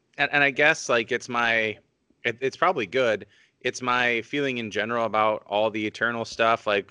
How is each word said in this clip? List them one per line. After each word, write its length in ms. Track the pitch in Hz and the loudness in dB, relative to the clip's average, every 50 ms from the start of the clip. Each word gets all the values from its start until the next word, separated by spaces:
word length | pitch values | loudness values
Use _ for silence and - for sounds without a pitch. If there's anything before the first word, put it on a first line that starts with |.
| _ _ _ - | _ _ _ -2
and, 140 | 143 143 - | -2 0 2
and 100 | 147 143 | 2 2
I 60 | 139 | 2
guess, 380 | 135 120 147 151 160 151 - - | 2 4 4 2 2 2 0 0
like, 220 | - 117 113 - | 0 0 0 0
it's 180 | 127 117 - - | -4 -4 -4 -4
my, 480 | 123 120 117 117 113 113 110 110 104 - - _ _ _ _ _ _ _ - | -4 -2 0 2 2 0 0 -2 -4 -8 -14 _ _ _ _ _ _ _ -6
it, 140 | 120 113 117 | -6 -4 -2
it's 160 | 135 135 - - | -4 -6 -2 0
probably 300 | - 180 190 156 113 90 | 2 2 2 0 -2 -2
good. 400 | 82 131 131 117 107 101 101 - _ _ _ _ _ _ | 0 0 2 2 2 0 -4 -10 _ _ _ _ _ _
It's 200 | - 127 123 - 127 | -6 -6 -6 -4 -2
my 380 | 123 123 123 123 120 120 117 110 | 0 0 2 2 2 0 -2 -4
feeling 340 | - - 143 143 135 127 120 | -4 -4 -2 -2 -2 -2 -4
in 140 | 117 107 | -6 -6
general 340 | 92 104 101 110 120 120 117 | -4 -4 -2 -2 -2 -2 -2
about 380 | 110 101 107 107 110 107 - - - | 0 2 2 2 2 2 0 -4 -2
all 220 | 95 104 107 110 | 0 0 0 0
the 160 | 104 110 107 | 0 -2 -4
Eternal 400 | 107 - - 117 117 117 117 113 | -4 -4 -2 -2 -2 -2 -2 -6
stuff, 400 | - - - 117 113 113 113 - | -6 -2 0 2 4 2 2 0
like 240 | 107 104 101 98 - | 0 -2 -2 -2 -4